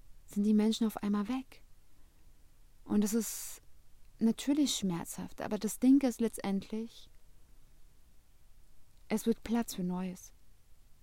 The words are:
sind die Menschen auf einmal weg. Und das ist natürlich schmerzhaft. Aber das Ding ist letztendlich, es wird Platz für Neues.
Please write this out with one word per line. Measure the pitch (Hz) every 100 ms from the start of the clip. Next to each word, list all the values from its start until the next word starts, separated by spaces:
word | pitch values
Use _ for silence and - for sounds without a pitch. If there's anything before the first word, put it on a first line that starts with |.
| - - -
sind | -
die | 202
Menschen | 214 214 220 226
auf | -
einmal | 202 208 208
weg. | 262 262 - - - - - - - - - - - - -
Und | - 208
das | 214
ist | 226 214 - - - - - - - - -
natürlich | 226 226 - 294 269
schmerzhaft. | - 196 170 - - 180 -
Aber | - 208
das | 214 -
Ding | 254 277
ist | 269 233
letztendlich, | 226 - - 196 185 220 226 - - - - - - - - - - - - - - - - - - - - - -
es | 214
wird | - 226
Platz | - 233 233 -
für |
Neues. | 180 180 185 180 - - - - - - - -